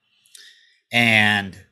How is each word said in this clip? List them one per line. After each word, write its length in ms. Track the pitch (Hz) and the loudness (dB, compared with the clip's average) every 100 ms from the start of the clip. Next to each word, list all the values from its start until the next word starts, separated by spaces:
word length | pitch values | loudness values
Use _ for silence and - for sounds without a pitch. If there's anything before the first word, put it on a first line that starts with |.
| _ _ _ - - _ _ _ - | _ _ _ -20 -20 _ _ _ -6
and, 640 | 120 117 110 104 104 98 92 - | -2 2 2 2 0 -4 -14 -20